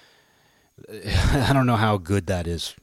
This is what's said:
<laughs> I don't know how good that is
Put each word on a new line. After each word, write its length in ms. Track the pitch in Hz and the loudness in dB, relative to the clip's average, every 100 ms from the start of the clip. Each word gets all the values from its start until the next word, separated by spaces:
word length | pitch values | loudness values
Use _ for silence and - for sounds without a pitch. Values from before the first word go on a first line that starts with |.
| _ _ _ _ _ _ _ - - | _ _ _ _ _ _ _ -20 -20
<laughs> 0 | |
I 640 | 107 110 - - 147 120 | -12 -4 0 2 2 2
don't 140 | 139 127 | 2 2
know 100 | 113 | 2
how 220 | 110 104 | 2 0
good 280 | 85 101 90 | 0 -2 -2
that 220 | 92 85 | -4 -4
is 260 | 85 - - | -6 -8 -14